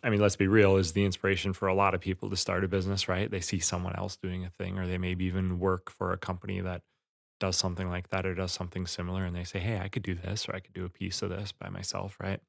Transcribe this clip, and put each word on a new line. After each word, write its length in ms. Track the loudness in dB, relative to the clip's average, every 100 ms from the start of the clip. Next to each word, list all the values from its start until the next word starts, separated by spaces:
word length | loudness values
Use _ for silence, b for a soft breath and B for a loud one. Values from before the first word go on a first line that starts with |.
I 60 | 2
mean, 100 | 4
let's 160 | 4 4
be 100 | 6
real, 300 | 8 8 8
is 160 | 4
the 120 | 2
inspiration 480 | 2 2 0 2 0
for 140 | 0 2
a 80 |
lot 180 | 4 4
of 60 | 2
people 300 | -2 -4 -2
to 60 | -2
start 260 | 0 0
a 40 | 2
business, 400 | 0 0 -2 0
right? 200 | 0 0
They 120 | -2
see 180 | -2 0
someone 380 | 0 0 -2 -4
else 200 | -6 -6
doing 280 | -6 -4
a 60 | -6
thing, 280 | -6 -4 -2
or 80 | -2
they 120 | 0
maybe 260 | -2 0
even 340 | 0 0 0 2
work 320 | 2 2 -4
for 220 | -4 -2
a 60 | -2
company 420 | -2 -6 -4 -4
that 220 | -4 -6 _ _ _ _ _ _
does 160 | 0 0
something 320 | 0 -2 -2
like 220 | -4 -2
that 140 | -2 -2
or 80 | -2
does 160 | -4
something 340 | -4 -6 -4 -6
similar, 380 | -4 -4 -2
and 100 | -2
they 80 | -4
say, 140 | -4 -4
"Hey, 220 | -2 -2
I 80 | -2
could 160 | -4
do 100 | -4
this, 340 | -4 -4 -4 -4
or 60 |
I 60 | -6
could 140 | -8
do 100 | -8
a 60 | -8
piece 320 | -6 -6 -4
of 80 | -4
this 200 | -4 -6
by 200 | -10 -10
myself," 460 | -8 -6 -6 -8 -6
right? 200 | -4 -4